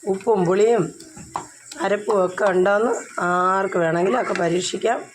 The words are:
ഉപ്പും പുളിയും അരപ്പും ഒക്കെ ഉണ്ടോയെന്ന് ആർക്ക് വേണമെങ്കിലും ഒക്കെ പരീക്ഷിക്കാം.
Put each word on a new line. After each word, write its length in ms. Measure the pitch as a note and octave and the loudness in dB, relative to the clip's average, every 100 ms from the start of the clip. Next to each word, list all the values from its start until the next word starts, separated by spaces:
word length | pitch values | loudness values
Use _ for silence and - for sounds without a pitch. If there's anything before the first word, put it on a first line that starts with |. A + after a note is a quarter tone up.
| - | -4
ഉപ്പും 280 | F#3+ A#3+ G#3+ E3+ | -4 0 2 2
പുളിയും 360 | F#3 G#3+ A#3 E3 - - - - - - - - - | 4 4 4 0 -6 -20 -20 -12 -10 -10 -20 -20 -6
അരപ്പും 320 | G3 G3+ G#3 G3+ F3+ | -2 -2 0 0 0
ഒക്കെ 180 | F#3 G#3 | 0 0
ഉണ്ടോയെന്ന് 420 | F#3 F#3 G3+ A#3 A#3+ - - F3 | 2 4 2 2 -2 -6 -6 -2
ആർക്ക് 500 | F3+ F3+ F#3+ G3 F#3+ | 0 2 0 0 0
വേണമെങ്കിലും 360 | E3 E3+ F#3 B3 | 0 0 0 0
ഒക്കെ 140 | F#3+ F#3+ | -2 -2
പരീക്ഷിക്കാം. 580 | E3+ F3 F3+ G3 G3+ C4 F#4 | 0 -2 -2 -4 -2 -2 -6